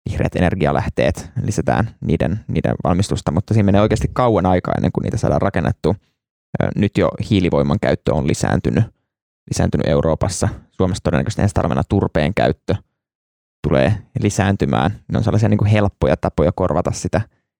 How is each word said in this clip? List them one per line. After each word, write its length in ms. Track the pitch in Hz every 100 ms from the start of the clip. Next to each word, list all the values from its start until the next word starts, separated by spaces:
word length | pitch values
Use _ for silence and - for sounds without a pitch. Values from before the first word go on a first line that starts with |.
| -
vihreät 260 | - - -
energialähteet, 920 | 90 92 73 67 - - 62 - - -
lisätään 460 | - - - 58 113 -
niiden, 380 | - - 64 107 -
niiden 280 | - - -
valmistusta, 480 | - 87 101 - -
mutta 220 | 76 -
siinä 120 | 107 101
menee 160 | 98
oikeasti 280 | 107 107 -
kauan 320 | - 123 101 92
aikaa 280 | 90 - 50
ennen 140 | 78
kuin 100 | -
niitä 140 | - -
saadaan 240 | - 71
rakennettua. 540 | 98 95 69 - 78 - _ _ _ _ _ -
Ö, 40 | 50 -
nyt 220 | 98 -
jo 120 | 82 - -
hiilivoiman 480 | 98 87 71 71 71
käyttö 320 | 64 69 -
on 140 | 78 69
lisääntynyt, 560 | - 50 53 - 67 113 - _ _ _ _ -
lisääntynyt 360 | - 90 73 -
Euroopassa. 640 | 73 78 78 95 - - - -
Suomessa 320 | - 90 90
todennäköisesti 380 | - 67 71 -
ensi 120 | 101
talvena 300 | - - 67 -
turpeen 440 | 101 95 - 73
käyttö 420 | - 62 69 - 90 - _ _ _ _ _ _ _ -
tulee 300 | 69 67 107 - -
lisääntymään. 720 | 104 - 98 101 69 58 76 - -
Ne 60 | -
on 60 |
sellaisia 260 | - 98 110
niinku 160 | 104 101
helppoja 520 | 104 101 - 67 87
tapoja 340 | 82 - 78
korvata 400 | - 90 76 -
sitä, 300 | - - - - _ _ _